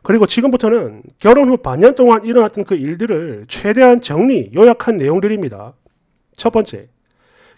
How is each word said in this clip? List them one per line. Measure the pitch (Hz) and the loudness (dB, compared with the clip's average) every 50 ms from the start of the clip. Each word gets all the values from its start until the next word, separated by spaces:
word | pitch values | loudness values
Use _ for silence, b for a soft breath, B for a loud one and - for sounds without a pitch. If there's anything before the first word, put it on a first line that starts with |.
| b | b
그리고 | - 196 226 208 | 0 0 2 2
지금부터는 | 185 - - 233 277 247 240 - 220 226 240 170 117 104 107 - - - _ | 0 0 0 -2 0 0 0 0 0 -2 -2 -4 -6 -12 -16 -20 -20 -10 _
결혼 | - 202 240 277 285 247 | 4 4 6 6 4 2
후 | 262 240 | 0 -2
반년 | - 135 127 139 185 247 285 | -2 -4 -2 2 2 2 4
동안 | - 254 240 226 220 202 | 4 4 4 2 2 0
일어났던 | 226 233 240 226 214 - 208 196 | 0 0 2 2 0 -2 -6 -8
그 | - 196 | -6 -6
일들을 | 160 135 147 165 170 220 220 208 156 170 160 123 104 104 | -4 -4 -6 -6 -6 -6 -4 -4 -4 -6 -8 -12 -14 -16
최대한 | 123 - - - 202 214 240 262 247 247 240 | -16 -14 -8 -4 -2 0 4 4 4 4 2
정리, | 240 - 143 156 226 262 269 190 117 98 110 | 0 -4 -4 -2 0 0 0 -2 -4 -4 0
요약한 | 156 214 247 233 240 - - 226 | 2 4 4 4 2 -2 -4 -4
내용들입니다. | 190 139 139 156 190 190 208 214 208 185 127 104 98 101 117 143 _ _ _ _ _ _ _ _ _ _ _ _ | -2 -2 -2 -2 -2 -2 -2 -4 -4 -6 -8 -10 -14 -18 -20 -20 _ _ _ _ _ _ _ _ _ _ _ _
첫 | - - 226 | -6 -4 -2
번째, | - 226 214 - - 98 98 120 _ _ _ b b b b b b b b b b | -2 -2 -4 -4 -8 -18 -18 _ _ _ _ b b b b b b b b b b